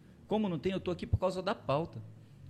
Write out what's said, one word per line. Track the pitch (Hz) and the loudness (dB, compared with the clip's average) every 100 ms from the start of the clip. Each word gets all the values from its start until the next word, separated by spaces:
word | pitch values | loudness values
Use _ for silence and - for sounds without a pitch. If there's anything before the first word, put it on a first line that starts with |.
| - - - | -20 -20 0
Como | 214 208 | 2 2
não | 170 | 2
tem, | 185 | 0
eu | 190 | 0
tô | - | -2
aqui | 175 - | -2 2
por | - | 2
causa | 190 185 | 2 0
da | 180 214 | -2 -2
pauta. | - 139 165 - - - - - - | 0 0 0 -6 -12 -16 -20 -18 -2